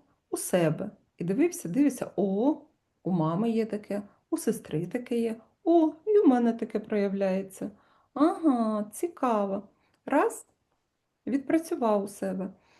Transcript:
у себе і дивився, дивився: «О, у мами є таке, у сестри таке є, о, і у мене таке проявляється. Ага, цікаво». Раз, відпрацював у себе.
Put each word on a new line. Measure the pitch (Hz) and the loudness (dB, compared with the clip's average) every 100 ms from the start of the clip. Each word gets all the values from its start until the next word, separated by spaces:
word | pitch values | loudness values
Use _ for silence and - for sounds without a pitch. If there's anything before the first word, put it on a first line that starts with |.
| _ _ _ | _ _ _
у | - | -10
себе | - 185 160 156 - - _ - | 0 2 2 0 -6 -12 _ -8
і | |
дивився, | 175 196 339 - 165 | -2 0 0 -2 -4
дивився: | 208 285 - - - | 2 2 0 -6 -2
«О, | 202 196 269 311 - _ _ _ | 0 2 0 0 -6 _ _ _
у | 170 | -2
мами | 180 156 170 233 | 0 0 0 0
є | 226 220 | 0 -2
таке, | 208 - 202 - _ _ | -6 -6 -8 -8 _ _
у | 330 | -4
сестри | - - - 156 175 | -2 -4 -4 -6 -4
таке | 247 247 233 | -6 -4 -2
є, | 226 233 - _ | -2 -6 -14 _
о, | 349 339 311 - 427 | 2 4 4 0 2
і | 415 | 6
у | 359 | 6
мене | 247 233 | 6 2
таке | 233 214 214 | 0 -4 -6
проявляється. | 214 214 202 196 190 190 196 - 208 - _ _ _ | -2 -2 0 0 0 -2 -6 -10 -12 -12 _ _ _
Ага, | 262 311 392 320 247 220 214 208 | 0 2 2 2 2 0 -2 -4
цікаво». | - 349 - 254 220 196 196 - _ _ _ - | -6 -8 -2 0 0 0 -4 -8 _ _ _ 0
Раз, | 285 453 - - _ _ _ _ _ _ _ - | 2 2 -2 -14 _ _ _ _ _ _ _ -4
відпрацював | 269 269 320 320 330 233 208 | -4 0 0 0 -2 0 0
у | 196 | -2
себе. | - 196 190 190 - _ | -6 -6 -6 -8 -12 _